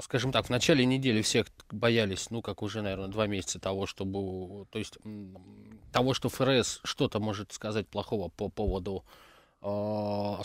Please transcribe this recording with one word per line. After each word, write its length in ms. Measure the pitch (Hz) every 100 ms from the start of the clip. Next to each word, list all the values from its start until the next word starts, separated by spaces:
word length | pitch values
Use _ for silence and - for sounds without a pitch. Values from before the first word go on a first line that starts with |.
скажем 300 | - 127 127
так, 140 | 117 -
в 40 |
начале 340 | 123 - 147
недели 380 | 127 131 131 110
всех 240 | 104 120 - - -
боялись, 600 | 104 117 117 104 92 -
ну, 120 | 117
как 200 | 107 101
уже, 200 | 104 110
наверное, 260 | 104 95 95
два 200 | 104 107
месяца 320 | 98 - -
того, 260 | 95 98 98
чтобы, 800 | - 98 98 95 92 90 101 95
то 80 | 110
есть, 180 | 101 -
м, 320 | 107 104 95 95 98 104 104 110 -
того, 200 | 117 127
что 140 | 123 123
Ф 140 | -
Р 80 | 131 131
С 160 | - -
что-то 380 | - - 131 104
может 320 | 107 101 101
сказать 340 | - 107 107 98
плохого 440 | 104 - 107 85
по 180 | - 101
поводу, 560 | - 104 92 92 95 - - - - _ _
э, 720 | 101 104 104 107 104 104 101 101